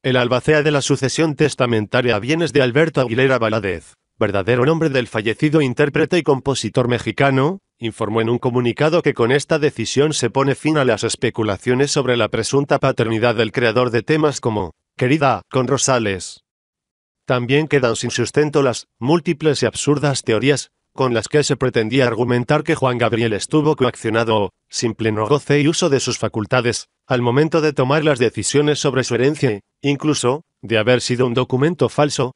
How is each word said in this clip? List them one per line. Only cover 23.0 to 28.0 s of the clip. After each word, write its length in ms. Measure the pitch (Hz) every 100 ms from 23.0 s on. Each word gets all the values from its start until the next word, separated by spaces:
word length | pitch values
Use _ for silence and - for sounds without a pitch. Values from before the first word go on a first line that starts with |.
| 117 110 117
estuvo 420 | 101 - 151 151 147
coaccionado 600 | 123 - 113 113 113 110
o, 140 | 95 _ _
sin 240 | - 117
pleno 320 | 107 113 107 107
goce 340 | 147 - 147
y 80 | 147
uso 220 | 170 175
de 100 | 135
sus 200 | - 113
facultades, 680 | 107 113 104 123 120 110 - _ _
al 160 | 127
momento 380 | 120 127 156 165
de 120 | 156
tomar 300 | 143 127 151